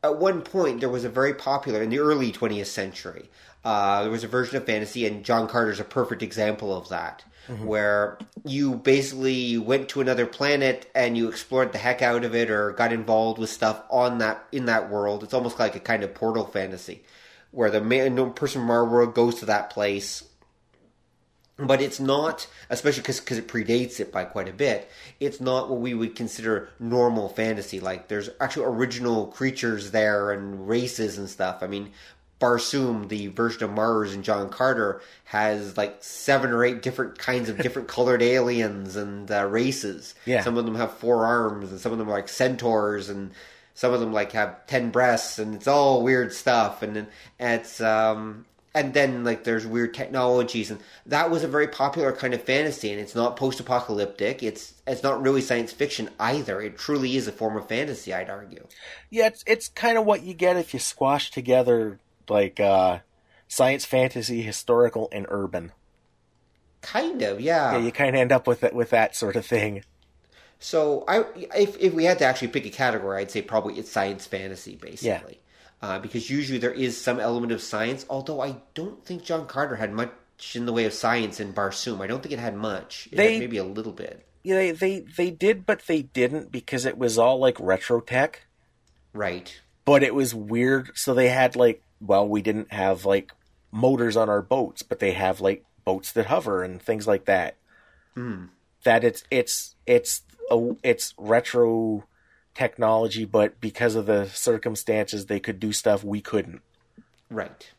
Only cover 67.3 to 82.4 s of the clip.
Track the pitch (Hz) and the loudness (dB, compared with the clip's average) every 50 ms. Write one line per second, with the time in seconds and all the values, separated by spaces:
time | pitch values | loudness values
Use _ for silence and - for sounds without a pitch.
67.3 | 101 104 123 156 170 160 143 120 - 120 117 120 - - 143 135 127 131 127 123 | -2 -2 0 2 2 2 2 2 2 0 0 -2 0 2 0 2 4 4 4 6
68.3 | 135 127 - 123 120 - - - - 120 117 - 123 113 110 - - - 117 104 | 4 4 4 2 0 2 2 0 2 0 0 4 4 4 4 2 0 -4 -4 -2
69.3 | 98 117 107 - 120 110 104 107 101 98 - _ _ _ _ _ _ _ _ _ | -2 -4 -2 0 0 0 0 -2 -4 -8 -14 _ _ _ _ _ _ _ _ _
70.3 | _ - - _ _ _ - - - 160 151 147 143 - - - 185 220 233 - | _ -20 -20 _ _ _ -10 -2 0 2 2 2 0 0 0 2 2 2 2 0
71.3 | - 185 - - - 208 202 202 - - 190 190 165 165 165 175 185 175 147 131 | -6 -14 -14 -4 2 2 2 2 2 2 2 2 4 4 4 4 4 6 4 2
72.3 | 127 - 131 117 - 143 - 101 - - 135 123 117 107 95 98 95 95 101 98 | 4 2 -4 -4 -4 -4 -6 -6 -4 0 0 0 0 0 -2 -4 -4 -4 -4 -4
73.3 | - 110 98 - 113 110 104 104 - - 110 - - 110 98 98 101 98 - - | -6 -6 -6 0 0 0 0 0 -8 -8 -10 -4 -2 -2 -2 -2 -4 -8 -8 -8
74.3 | - 95 95 98 95 90 - 101 101 - - - - - - 117 95 - - - | -8 -8 -8 -10 -12 -14 -16 -18 -18 -18 -18 -18 -14 -4 -2 -2 -2 -2 -6 -14
75.3 | - _ _ _ _ _ - - _ _ - 101 95 95 101 110 - 120 113 - | -20 _ _ _ _ _ -20 -20 _ _ -8 -6 -6 -6 -8 -6 -8 -8 -6 -4
76.3 | 131 147 147 131 131 120 113 123 120 131 131 123 117 - - 127 123 123 107 117 | -4 -4 -2 -2 -4 -2 -2 -2 -2 -2 -4 -4 -4 -4 -2 -2 -2 0 0 -2
77.3 | 120 120 120 117 113 - - - - 107 110 117 135 135 - - 135 135 135 147 | -2 -2 -2 -2 -4 -4 -6 -6 -4 -4 -2 -2 -4 -6 -8 -8 -8 -8 -6 -6
78.3 | 156 135 127 143 131 117 _ _ _ 156 165 202 214 - _ - 185 175 - - | -6 -6 -6 -6 -6 -12 _ _ _ -12 -12 -12 -12 -16 _ -12 -12 -12 -6 -4
79.3 | 165 160 151 - - 135 147 143 123 104 110 101 104 110 123 120 - - _ _ | -4 -4 -4 -6 -4 -4 -4 -2 -2 -6 -6 -4 -2 -4 -6 -6 -8 -20 _ _
80.3 | _ _ - - - 120 120 120 117 117 113 107 107 - - 113 117 120 110 101 | _ _ -16 -12 -8 -6 -4 0 0 0 0 0 -2 0 0 0 2 0 0 -4
81.3 | 101 - 107 98 95 104 101 98 95 - - 127 110 95 95 95 120 131 131 143 | -6 -8 -10 -6 -4 -4 -4 -2 -4 -6 -6 -6 -6 -6 -4 -6 -6 -6 -6 -8
82.3 | 143 117 | -8 -6